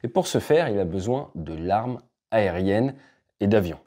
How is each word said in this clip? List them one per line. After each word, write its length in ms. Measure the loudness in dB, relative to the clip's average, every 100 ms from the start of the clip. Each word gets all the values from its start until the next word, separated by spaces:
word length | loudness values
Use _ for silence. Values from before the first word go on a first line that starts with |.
Et 60 | -4
pour 180 | -2 0
ce 120 | -2
faire, 280 | 2 2 2
il 100 | 0
a 40 |
besoin 480 | -2 -2 -2 -4 -4 -12
de 180 | -10
l'arme 480 | -8 -2 -2 -2 -8 -12 _ _
aérienne 640 | 0 2 0 0 2 0 -4 _ _ _ _
et 80 | 2
d'avions, 320 | 4 2 -6